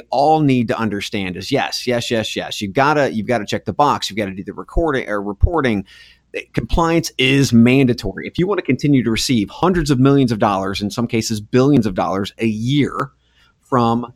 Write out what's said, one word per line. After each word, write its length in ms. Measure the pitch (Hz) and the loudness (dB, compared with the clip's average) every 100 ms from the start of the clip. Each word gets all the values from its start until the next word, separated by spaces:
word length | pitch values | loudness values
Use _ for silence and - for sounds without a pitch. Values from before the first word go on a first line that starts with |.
| - | -2
all 300 | 123 143 156 | 0 2 4
need 280 | 143 127 113 | 4 2 0
to 100 | 82 | -2
understand 600 | 110 101 - 107 95 87 | -4 -4 -6 -6 -6 -8
is 140 | - | -4
yes, 340 | 131 90 - - | -2 -2 -4 -4
yes, 240 | 120 - | -4 -2
yes, 260 | 113 104 - | -2 -2 -6
yes. 260 | 80 - | -8 -8
You've 120 | 101 | -4
gotta, 400 | 95 139 147 127 | 0 2 2 0
you've 140 | - 101 | -2 -2
gotta 180 | 117 101 | -4 -4
check 200 | 107 - | -6 -4
the 80 | |
box. 360 | 92 147 113 - | 0 0 0 -4
You've 80 | 104 | -6
gotta 160 | 101 | -8
do 100 | 95 | -8
the 100 | 95 | -12
recording 540 | 85 92 - 165 131 - | -14 -6 -2 -2 -2 -4
or 140 | 104 | -6
reporting. 640 | 101 101 - 165 131 101 - - - _ _ - - | -6 -4 -2 0 0 -2 -4 -14 -20 _ _ -14 -8
Compliance 580 | - 120 - 165 165 165 - | -6 -2 0 2 2 0 0
is 340 | 131 139 131 | 2 2 4
mandatory. 720 | 117 120 131 131 117 95 - 95 | 6 6 6 2 0 -6 -8 -8
If 120 | - | -2
you 80 | 180 | -2
wanna 160 | 185 | 0
continue 400 | 156 127 147 135 | -2 0 2 2
to 80 | 113 | 2
receive 400 | 110 - 120 101 | 0 0 0 -2
hundreds 400 | - 170 175 143 | 0 2 2 2
of 80 | 131 | 4
millions 320 | 135 139 127 | 4 4 2
of 80 | 113 | 2
dollars, 420 | 110 98 95 98 | 0 0 -2 -4
in 80 | 101 | -4
some 160 | - 117 | -4 -2
cases 340 | 113 - 107 | -2 -2 -6
billions 460 | 107 127 135 143 107 | 0 2 4 4 2
of 80 | |
dollars 400 | 92 87 95 101 - | -2 -2 -2 -4 -4
a 80 | 113 | -4
year 640 | 107 117 147 113 - 147 _ _ _ _ _ | -2 -2 0 0 -4 -8 _ _ _ _ _
from 500 | _ 131 117 120 120 | _ 0 2 0 -4